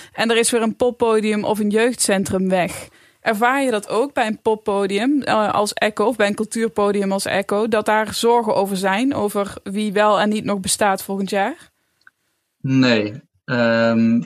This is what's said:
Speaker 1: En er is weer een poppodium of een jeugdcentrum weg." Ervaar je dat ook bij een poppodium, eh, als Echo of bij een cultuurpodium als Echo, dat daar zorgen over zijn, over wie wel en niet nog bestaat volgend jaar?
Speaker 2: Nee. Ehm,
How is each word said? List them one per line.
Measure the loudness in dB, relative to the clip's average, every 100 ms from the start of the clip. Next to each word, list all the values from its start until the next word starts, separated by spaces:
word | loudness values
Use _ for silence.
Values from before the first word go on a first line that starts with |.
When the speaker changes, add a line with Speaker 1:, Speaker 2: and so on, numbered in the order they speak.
| -14
Speaker 1:
En | -4 0
er | 2
is | 2
weer | 0
een | 0 0
poppodium | -2 2 2 2 2 -2
of | -2 -2
een | 0
jeugdcentrum | 2 0 0 0 0 0 -2 2
weg." | 0 0 -6 -16 _ _ _
Ervaar | -4 0 2 2
je | 0
dat | -2 -2
ook | -2 -2
bij | -2 -2
een | -2
poppodium, | -2 -2 -2 -2 0 0 0 0
eh, | 0 0 0
als | 0 -2
Echo | -2 -2 0 -2
of | 2
bij | 0
een | 0
cultuurpodium | -4 -4 -2 0 0 0 -2
als | -2 -2
Echo, | -2 -2 -2 0
dat | 0 2
daar | 0 0
zorgen | 0 2 2 2 0
over | -2 -2
zijn, | -2 0 0
over | 0 -2 -2 -4 -8
wie | -8 -4 -2
wel | 2 4 4
en | 2
niet | 0 -2
nog | -4
bestaat | -4 0 0 0
volgend | -4 -6 -4
jaar? | -2 -2 -6 -16 _ _ _ _ _ _ _ _ _ 0
Speaker 2:
Nee. | 2 4 2 0 -8 -20 _
Ehm, | -6 0 2 2 2 2 2 2